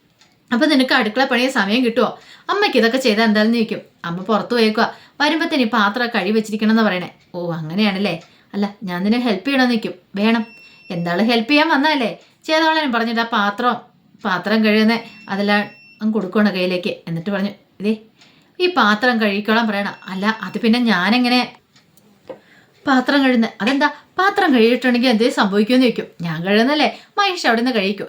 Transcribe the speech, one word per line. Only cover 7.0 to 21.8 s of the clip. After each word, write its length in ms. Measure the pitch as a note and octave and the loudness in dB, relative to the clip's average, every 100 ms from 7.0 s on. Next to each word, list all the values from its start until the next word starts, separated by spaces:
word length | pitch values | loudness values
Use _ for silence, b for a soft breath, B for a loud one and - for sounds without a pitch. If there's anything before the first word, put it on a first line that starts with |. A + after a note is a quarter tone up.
| F#3+ - _ F3+ | -6 -16 _ -10
"ഓ, 40 | F3 | -6
അങ്ങനെയാണല്ലേ. 640 | E3 D#3 F3 G#3+ F#3+ G3+ E3 b b b | -6 -6 -2 -2 0 -4 -6 b b b
അല്ല, 220 | G3 G3+ - | -4 -4 -6
ഞാൻ 220 | F#3+ F3 G3 | -8 -4 0
നിന്നെ 160 | A#3+ | 0
ഹെൽപ്പ് 260 | A#3+ F#3+ - | 0 -2 -2
ചെയ്യണമെന്ന്?" 280 | C#4 B3+ A#3 | 0 2 0
ചോദിക്കും. 200 | F#3+ - _ G3 | -4 -12 _ -2
"വേണം, 300 | A3 A3+ A3 - B B B | 0 0 -2 -12 B B B
എന്തായാലും 360 | F3 E3+ F3 A3 | -6 -4 0 2
ഹെൽപ്പ് 240 | A#3 A3+ | 0 2
ചെയ്യാൻ 180 | D4 D#4 | 2 2
വന്നതല്ലേ, 420 | D4 D4+ D4 G#3+ E3 b b - | 2 0 0 -2 -6 b b -2
ചെയ്തോളാൻ" 480 | D#4+ D#4+ D#4+ D4 | 0 2 0 0
പറഞ്ഞിട്ട് 280 | A#3 A3+ A#3 | -2 -2 -2
ആ 80 | A#3 | -2
പാത്രം, 440 | A#3 G3+ G3+ B3 A#3 - _ _ _ G#3+ | 0 -2 -2 -2 -2 -8 _ _ _ -6
പാത്രം 400 | F3+ G3 A3 A3 | -4 -2 0 2
കഴുകുന്ന 300 | G#3+ A3 A3+ - B - | 2 2 0 -4 B -10
അതെല്ലാം 340 | G3 G3+ G#3 G3+ - - - | -4 0 0 -2 -10 -20 -8
അങ്ങ് 160 | G#3+ G#3+ | -4 -2
കൊടുക്കുകയാണ് 360 | F#3 G#3+ G#3 | -2 2 2
കയ്യിലേക്ക്. 400 | F#3 F3+ G#3 G3+ - - | 2 -2 -2 -4 -8 -8
എന്നിട്ട് 240 | E3 E3+ | -8 -4
പറഞ്ഞു, 220 | G3 G3+ - _ - | -4 -4 -8 _ -8
"ഇതേ, 140 | G3+ A3 - b b b b b | -4 -4 -6 b b b b b
ഈ 80 | F4+ | -2
പാത്രം 540 | F4+ G#3+ G#3 B3+ A3+ | 2 2 2 2 2
കഴുകിക്കോളാൻ" 440 | G#3+ G3 G#3 A3 A3 | 0 -2 0 0 0
പറയണം. 260 | G3+ G3 - - | -2 -6 -8 -12
"അല്ല, 320 | F#3+ G#3 A3 | -6 -4 -4
അത് 160 | F#3+ G#3 | -6 -4
പിന്നെ 200 | A#3 A#3+ | 0 2
ഞാനെങ്ങനെ 600 | A#3 F#3 F#3 A#3+ B3 B3 B3 - _ _ | 2 0 2 2 2 0 -2 -8 _ _